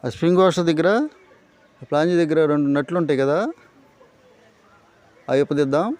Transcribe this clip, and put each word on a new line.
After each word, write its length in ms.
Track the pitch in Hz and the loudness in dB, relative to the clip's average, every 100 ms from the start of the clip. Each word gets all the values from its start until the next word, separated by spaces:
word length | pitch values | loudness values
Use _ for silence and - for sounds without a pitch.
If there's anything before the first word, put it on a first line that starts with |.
ఆ 100 | 131 - | -8 -2
స్ప్రింగ్ 260 | 170 180 | 0 4
వాషర్ 260 | 185 175 170 | 4 2 -2
దగ్గర, 160 | 156 170 220 302 - _ - _ _ _ _ | 0 0 0 -2 -10 _ -20 _ _ _ _
ఆ 100 | 131 | -4
ఫ్లాంజ్ 240 | 147 165 175 | -2 0 0
దగ్గర 240 | 160 156 151 | 2 2 2
రెండు 200 | 147 143 139 | 2 0 0
నట్లు 180 | 139 175 | -2 -2
ఉంటాయి 180 | 156 135 | 0 0
కదా, 160 | 135 156 240 339 - _ _ _ - _ _ _ _ _ _ _ _ _ _ _ - | 0 0 -2 -8 -20 _ _ _ -20 _ _ _ _ _ _ _ _ _ _ _ -4
అవి 180 | 131 143 | -2 0
ఉప్పదీద్దాం. 400 | 147 139 143 202 330 | 0 0 0 -2 -6